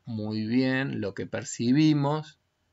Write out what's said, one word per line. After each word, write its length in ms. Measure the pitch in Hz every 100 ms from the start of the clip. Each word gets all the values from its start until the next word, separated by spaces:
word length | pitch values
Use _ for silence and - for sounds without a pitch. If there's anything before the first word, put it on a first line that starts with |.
| -
muy 420 | 110 107 107 110
bien 520 | 123 131 131 139 117
lo 140 | 101
que 120 | - 90
percibimos 1120 | 104 107 - 117 139 156 147 139 151 151 - _ _ _